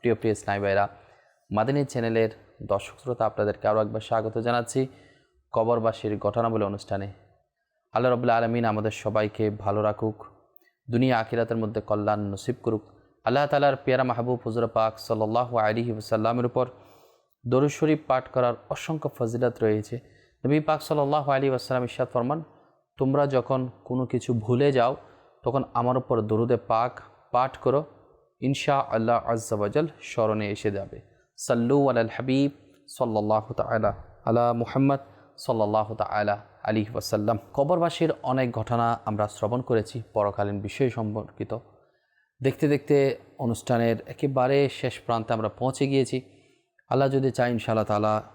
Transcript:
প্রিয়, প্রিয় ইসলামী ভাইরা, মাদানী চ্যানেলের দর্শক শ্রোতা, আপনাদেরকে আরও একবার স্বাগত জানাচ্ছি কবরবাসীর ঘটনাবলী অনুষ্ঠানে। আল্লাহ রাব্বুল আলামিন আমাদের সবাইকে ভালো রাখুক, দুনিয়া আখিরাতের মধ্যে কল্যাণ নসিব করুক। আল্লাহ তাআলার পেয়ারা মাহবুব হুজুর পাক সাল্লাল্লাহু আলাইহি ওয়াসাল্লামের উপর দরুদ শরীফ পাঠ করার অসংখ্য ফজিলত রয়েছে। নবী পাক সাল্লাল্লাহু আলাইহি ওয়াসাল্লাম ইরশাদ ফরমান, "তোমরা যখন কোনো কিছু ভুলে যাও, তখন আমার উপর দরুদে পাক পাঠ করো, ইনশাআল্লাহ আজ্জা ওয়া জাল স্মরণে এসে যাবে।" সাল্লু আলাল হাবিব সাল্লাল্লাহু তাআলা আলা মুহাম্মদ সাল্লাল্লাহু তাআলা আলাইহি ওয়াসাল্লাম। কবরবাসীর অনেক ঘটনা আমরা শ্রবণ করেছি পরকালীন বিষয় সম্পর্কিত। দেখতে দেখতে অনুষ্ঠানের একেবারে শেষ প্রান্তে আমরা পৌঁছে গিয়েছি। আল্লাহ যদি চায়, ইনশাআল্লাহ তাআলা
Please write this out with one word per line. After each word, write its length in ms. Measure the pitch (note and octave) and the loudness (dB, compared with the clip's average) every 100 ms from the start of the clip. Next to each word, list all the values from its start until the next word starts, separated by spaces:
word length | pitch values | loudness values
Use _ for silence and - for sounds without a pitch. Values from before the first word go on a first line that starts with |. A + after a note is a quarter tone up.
প্রিয়, 140 | A#2+ | 0
প্রিয় 180 | A2 A2+ | 0 0
ইসলামী 300 | G#2 - G2+ | -2 -2 -2
ভাইরা, 260 | G2+ G2 G2+ - - _ _ _ _ | 0 2 0 -4 -20 _ _ _ _
মাদানী 340 | G2+ A2+ C#3+ | -2 0 0
চ্যানেলের 460 | C3+ C3 A#2 A2+ A2+ - - _ | -2 -2 0 2 0 -2 -20 _
দর্শক 380 | - G2+ - - | -4 -2 -4 -14
শ্রোতা, 260 | C3 A#2+ A2 | -8 -2 -2
আপনাদেরকে 420 | - G#2 G#2 A2 | 0 -2 0 0
আরও 120 | G#2+ | 2
একবার 200 | G#2+ A2+ | 0 -4
স্বাগত 380 | - A2+ A2 A2+ | -2 -2 -2 -4
জানাচ্ছি 480 | A#2 A#2+ A#2 C3+ C3 - - _ _ _ _ | -2 -2 -2 -2 -2 -6 -20 _ _ _ _
কবরবাসীর 680 | - A2+ A#2+ A2+ A2+ G#2+ G#2 | 0 2 2 2 0 -4 -2
ঘটনাবলী 460 | G2+ A2 A#2 A2+ | -2 0 0 0
অনুষ্ঠানে। 480 | G2+ G2+ - G2 G2+ - _ _ _ _ _ _ _ | -2 -4 -6 -6 -6 -14 _ _ _ _ _ _ _
আল্লাহ 180 | A2 B2 | 0 2
রাব্বুল 200 | B2 A#2+ | 2 2
আলামিন 340 | A#2 A#2 A#2+ | 2 2 2
আমাদের 260 | A#2 G#2+ G#2+ | 0 0 -2
সবাইকে 600 | - A2 G#2+ G#2+ - A2 | -4 -2 0 -2 0 -2
ভালো 320 | G2+ G2+ G#2 | -2 -2 0
রাখুক, 420 | G#2+ G#2 A2+ G#2+ - _ _ _ _ _ - | 0 0 -4 -6 -16 _ _ _ _ _ -4
দুনিয়া 280 | A#2 C3 A#2+ | 2 2 2
আখিরাতের 380 | A2+ A#2 A2+ A2+ | 0 -2 0 -2
মধ্যে 240 | A2 A2 | -2 -4
কল্যাণ 400 | - G#2 G#2 G#2 | -2 0 0 0
নসিব 340 | G2+ G2 - A#2+ | -2 -6 -6 -4
করুক। 200 | - A2 - - _ _ | -2 -4 -6 -20 _ _
আল্লাহ 220 | - B2+ C#3+ | -2 0 2
তাআলার 300 | C#3+ C#3+ C3+ | 2 2 0
পেয়ারা 280 | - B2+ | 0 0
মাহবুব 360 | B2+ A#2 A#2+ B2 B2 | 0 -2 -2 -4 -4
হুজুর 200 | A2+ A2+ | -2 0
পাক 320 | A2+ A2 A2 | 2 0 -2
সাল্লাল্লাহু 600 | - A2 G#2+ A#2 B2 A#2+ | -4 -2 0 0 0 0
আলাইহি 320 | G#2+ A2 A#2+ | 0 0 -2
ওয়াসাল্লামের 560 | G#2+ G#2+ A2 A2 B2 A#2+ | -6 -2 0 0 0 0
উপর 200 | C3 B2 - - - _ _ _ _ A#2+ | 0 -2 -6 -20 -20 _ _ _ _ 0
দরুদ 240 | B2 C#3+ | 2 2
শরীফ 280 | - D#3 D#3 - | 2 2 2 2
পাঠ 220 | C3 - | -2 0
করার 260 | - B2 A#2 - | 0 0 0 -6
অসংখ্য 400 | - - D#3+ D3 - | -10 -6 -6 -6 -4
ফজিলত 440 | A#2 A#2 B2 A2+ | -4 0 0 2
রয়েছে। 380 | A2 G#2+ G#2 A#2+ - _ _ _ C3 | 2 2 -2 -10 -14 _ _ _ 0
নবী 140 | D3+ | 0
পাক 220 | D3+ D#3 | 2 -2
সাল্লাল্লাহু 480 | - D3+ C#3 D3+ C#3 | 0 0 2 0 2
আলাইহি 180 | C3+ C#3 | 2 2
ওয়াসাল্লাম 340 | B2+ - B2+ | 0 -2 -2
ইরশাদ 260 | B2 - B2+ | -2 -4 -2
ফরমান, 340 | B2 A#2+ D3+ D#3+ _ _ _ _ - | 0 0 -4 -6 _ _ _ _ -2
"তোমরা 280 | C3+ C#3 C#3+ | 0 2 2
যখন 440 | C3 A#2 C3 B2+ - | 0 0 -2 -2 -10
কোনো 220 | - B2+ B2+ | -6 -4 -2
কিছু 280 | B2 - | -4 -2
ভুলে 380 | A#2+ G#2+ B2 C#3+ | -2 0 2 4
যাও, 240 | C3 A#2 D3+ - - _ _ | 4 2 0 -12 -20 _ _
তখন 220 | - C3+ - | -4 -2 -2
আমার 220 | A#2+ A#2+ B2+ | -2 0 0
উপর 240 | - A#2+ | 0 0
দরুদে 360 | G#2+ A2 A#2+ A#2+ | 2 0 2 0
পাক 440 | - A2+ B2 - - - _ | 2 0 0 -4 -20 -20 _
পাঠ 240 | B2 C3 - | 0 0 0
করো, 280 | C3 C3 D3+ - _ _ _ _ | 0 0 0 -14 _ _ _ _
ইনশাআল্লাহ 840 | B2 C#3 - C#3 - A2+ A2+ A#2 - | -2 -2 0 0 2 0 2 2 2
আজ্জা 300 | A#2 A2+ G#2+ | -4 -2 -2
ওয়া 120 | G#2 | 0
জাল 200 | B2+ D#3+ - | 0 -2 -6
স্মরণে 500 | - - A2 G#2+ G#2 | -10 -2 0 0 -2
এসে 200 | G#2 G#2+ | -2 -4
যাবে।" 300 | G2 G2 - - _ _ - | -4 -8 -14 -20 _ _ -16
সাল্লু 520 | - A#2+ A#2 C#3+ C#3 | -2 0 2 4 4
আলাল 200 | A#2+ A2+ | 2 0
হাবিব 420 | - B2+ C3 C#3 - - _ _ - | -2 -2 0 0 -2 -20 _ _ -4
সাল্লাল্লাহু 560 | A#2+ G#2+ G#2+ G#2+ G#2+ | -2 0 2 0 0
তাআলা 400 | A#2+ - A#2 G#2+ - - - | -6 -2 0 0 -2 -12 -8
আলা 280 | - A2+ A#2+ | 0 2 2
মুহাম্মদ 480 | A#2 A#2 C3+ C3+ C#3 - - - - | 0 -2 2 2 2 -4 -20 -20 -16
সাল্লাল্লাহু 560 | - A#2 G#2 G#2+ G#2+ | -4 0 2 2 0
তাআলা 440 | G#2+ G#2 G#2+ G#2 G2+ - - | -4 -2 0 0 -2 -6 -10
আলাইহি 280 | - A2 G#2 | -2 0 0
ওয়াসাল্লাম। 480 | A2+ - G#2+ G#2 A2 - | -4 -2 -2 0 -2 -4
কবরবাসীর 580 | - C#3 F3 E3+ - E3 - | -2 2 2 2 2 0 0
অনেক 300 | - C3 B2+ | -2 0 0
ঘটনা 480 | A2+ G#2+ A#2 A#2 A#2 | -2 -2 0 2 0
আমরা 240 | - G#2+ G#2 | -2 -2 -2
শ্রবণ 340 | - G#2 B2 | 0 -2 -2
করেছি 400 | - A#2 G#2 A#2+ A2 | 0 0 0 -8 -6
পরকালীন 480 | - G2+ G2 G2+ G2+ | 0 0 0 -4 -2
বিষয় 300 | G2+ - C3+ | -6 0 0
সম্পর্কিত। 680 | A#2 A2 G#2+ - - G2 A2+ - _ _ _ _ _ _ _ | 0 -4 -6 -10 -10 -8 -8 -10 _ _ _ _ _ _ _
দেখতে 260 | B2+ - D3+ | -2 0 2
দেখতে 500 | C#3+ - C#3+ C#3 - - - | 0 4 4 4 0 -12 -6
অনুষ্ঠানের 580 | C3 A2+ - A#2+ A#2 A2+ - | -4 -4 0 2 2 0 -4
একেবারে 600 | C3 D3 C3 B2+ C#3 C#3 | -4 -2 0 2 2 2
শেষ 320 | - C3 - | 0 -6 -8
প্রান্তে 320 | - A#2 A2 | -4 -4 0
আমরা 160 | A2+ A2 | -2 -2
পৌঁছে 380 | - B2+ C3 C#3 | -2 -4 0 0
গিয়েছি। 340 | C#3 B2+ C3 - _ _ _ _ _ _ | 2 0 -2 -8 _ _ _ _ _ _
আল্লাহ 200 | C3 C#3 | 0 2
যদি 220 | C3+ C3 | 2 0
চায়, 200 | A#2 B2 | 0 0
ইনশাআল্লাহ 340 | A#2 - A2 | 0 0 0
তাআলা 380 | G#2 G#2 G#2+ G#2+ - | 2 2 2 0 -4